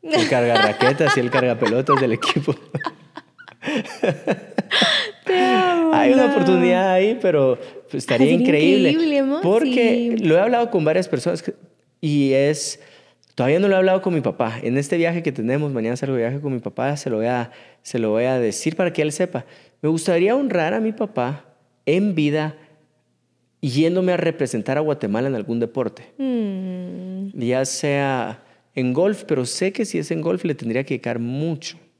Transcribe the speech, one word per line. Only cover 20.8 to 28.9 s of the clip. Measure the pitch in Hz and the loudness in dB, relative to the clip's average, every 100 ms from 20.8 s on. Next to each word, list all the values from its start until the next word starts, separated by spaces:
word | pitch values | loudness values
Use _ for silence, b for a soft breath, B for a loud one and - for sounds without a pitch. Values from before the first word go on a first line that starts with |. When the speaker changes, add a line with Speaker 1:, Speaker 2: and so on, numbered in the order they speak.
| 220 | -2
Speaker 1:
papá | 220 208 175 123 143 - _ _ _ - | -4 -6 -2 -4 -4 -12 _ _ _ 0
en | 165 208 165 | 2 2 0
vida | 147 151 156 151 - _ _ _ _ _ _ _ _ _ | 0 0 -4 -8 -20 _ _ _ _ _ _ _ _ _
yéndome | 139 127 160 180 185 | -4 2 2 2 0
a | 180 | 0
representar | 165 165 131 113 104 135 | 0 -2 -4 -4 -2 -2
a | |
Guatemala | 151 147 110 107 135 | 0 -2 -2 -2 -2
en | 127 | -4
algún | 104 117 | -4 -4
deporte. | 117 135 113 - - - | -2 -2 -4 -6 -20 -8
Speaker 2:
Mm. | 269 247 208 190 190 180 180 180 185 185 196 196 | -4 -4 -4 -6 -8 -10 -10 -12 -12 -10 -10 -6
Speaker 1:
Ya | 120 127 135 | -2 -2 -2
sea | - 151 143 139 131 104 110 b b b - | -4 -2 0 0 -2 -4 -10 b b b -4
en | 127 | -2